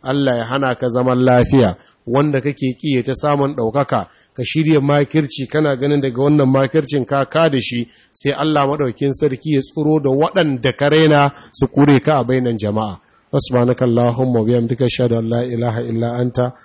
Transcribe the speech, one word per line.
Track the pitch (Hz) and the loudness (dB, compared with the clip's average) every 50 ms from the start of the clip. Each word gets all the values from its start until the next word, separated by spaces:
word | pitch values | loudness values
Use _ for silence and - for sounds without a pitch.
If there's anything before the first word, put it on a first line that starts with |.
Allah | - 131 135 143 139 135 123 120 | -6 -4 -4 -2 0 0 -2 -2
ya | 113 | -4
hana | 110 127 139 139 131 123 | -4 -4 -2 -2 -2 -2
ka | - - 123 | -2 -4 -2
zaman | 117 127 127 127 127 123 | -2 0 0 0 0 2
lafiya, | 127 127 123 123 123 - 139 135 120 98 87 - _ _ _ _ _ | 2 4 4 4 4 4 4 4 4 2 0 -6 _ _ _ _ _
wanda | 120 117 135 143 151 139 135 | -2 0 0 0 0 -2 -2
kake | 123 147 139 - 135 131 123 _ | -4 -4 -6 -4 -4 -4 -4 _
ƙi | - 151 139 | -4 -2 -2
ya | 127 | -2
ta | 117 135 131 | -2 -2 -6
samun | - - 151 147 143 139 139 143 | -4 -2 -2 0 0 0 -2 -2
ɗaukaka, | 123 117 110 110 143 139 - 131 113 92 - _ _ _ _ _ | -4 -4 -2 -2 -2 -2 0 -2 -4 -4 -6 _ _ _ _ _
ka | - 123 | -10 -8
shirya | - - 156 160 151 160 147 | -4 -2 -2 2 2 2 2
makirci, | 135 139 143 147 143 - - - 151 135 - - 131 | 2 2 2 2 0 0 0 -2 -2 -2 -6 -8 -8
kana | - - 151 156 147 139 | -4 -2 0 0 0 0
ganin | 123 131 143 147 143 | 0 0 0 0 0
daga | 135 135 117 120 | -2 -2 -2 0
wannan | 139 143 151 147 143 131 | 0 2 4 4 4 4
makircin | 131 135 135 131 - 160 143 - 143 143 123 | 2 2 2 2 0 -2 -2 0 -4 -4 -2
ka | - 143 139 135 | -2 -2 -2 -2
ka | - - 156 165 160 | -2 0 0 0 2
da | 139 131 | 0 -2
shi, | 113 - 123 120 117 - _ _ _ _ | -4 -4 -6 -6 -8 -8 _ _ _ _
sai | _ - - 143 | _ -6 -4 -4
Allah | 139 135 147 156 156 147 139 | -2 -2 -2 0 0 0 0
madaukin | 139 143 143 147 123 110 - 143 139 | 0 0 -2 -2 -4 -4 -2 -2 -4
sarki | 135 - 151 147 131 123 - 156 147 | -2 0 -2 -2 -2 -4 -4 -2 -2
ya | 135 | -2
tsiro | 135 - - 160 151 151 156 156 | -2 -4 -4 -2 0 2 2 2
da | 139 135 | 2 0
waɗanda | 131 139 156 170 - 190 170 151 135 123 117 131 123 - | 2 2 0 0 2 0 0 0 0 -2 -2 -4 -2 0
ka | 143 143 | 0 2
raina | 147 156 160 156 147 143 143 143 - - - - | 4 4 6 6 6 4 4 2 0 -6 -20 -14
su | _ - 143 - | _ -4 -4 0
kure | - 139 143 147 143 131 | 2 4 6 6 6 4
ka | - 156 156 139 | 4 2 0 0
a | 120 | 0
bainan | 120 131 131 127 120 117 110 | 0 0 0 0 -2 -2 -2
jama'a. | 110 104 104 107 110 107 95 - _ _ _ _ _ _ - | -4 -4 -2 -2 -4 -4 -8 -12 _ _ _ _ _ _ -4
Subhanakallahumma | 143 - - 127 123 120 123 123 - 131 120 117 120 120 120 117 120 127 127 123 117 | -4 -4 0 0 2 2 2 0 0 0 0 2 2 2 0 0 0 -2 0 0 0
wa | 107 | 0
bihamdika, | 113 123 120 117 117 123 117 135 | 2 0 0 0 -2 -2 -2 -2
ashhadu | 120 - - 127 120 117 117 | -2 0 0 0 0 0 -2
an | 113 113 | -2 -2
la | 120 120 123 | -2 -2 -4
ilaha | 127 120 117 120 120 110 117 | -4 -4 -4 -4 -4 -4 -4
illa | 120 120 113 113 117 120 120 120 | -6 -6 -4 -4 -4 -4 -2 -4
anta, | 123 123 120 - 123 123 123 - - | -4 -4 -2 -2 -4 -4 -4 -12 -20